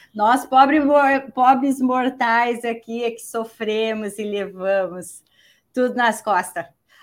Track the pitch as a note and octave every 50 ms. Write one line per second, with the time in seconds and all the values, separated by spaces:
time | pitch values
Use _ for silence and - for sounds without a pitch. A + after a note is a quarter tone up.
0 | - _ _ G#3+ G#3 A3 B3+ C4+ C4+ - C4 C4 C#4 C#4 D4+ D#4 C#4 C4+ C#4+ C#4+
1 | C#4 C4+ C#4 C4+ C4+ - - B3+ B3+ B3+ C4+ B3 C4+ C#4 C4 C#4 B3+ B3 B3+ B3+
2 | B3 C4 C4 - B3 A#3 A3+ A#3 A#3+ A#3+ A#3+ A#3 A#3+ A#3 A#3 A3+ - A3+ A3+ A#3
3 | A#3+ A#3 A#3 A3+ - - - A#3 A3 A3+ - _ A3+ G#3+ G#3+ A3 A3+ A3 A3 G#3+
4 | G#3+ G3+ G3+ - G#3+ G#3 G3+ G3+ F#3+ - F#3+ F#3 F#3 F#3+ G3 G3 F#3+ F3 F3 F3+
5 | F3+ - - - _ _ _ _ _ _ _ _ _ _ _ B3+ B3 B3 - B3
6 | A#3+ A3+ A3 A3 - G#3+ G3 F3+ F3+ - - F3 D#3+ - _ _ _ _ _ _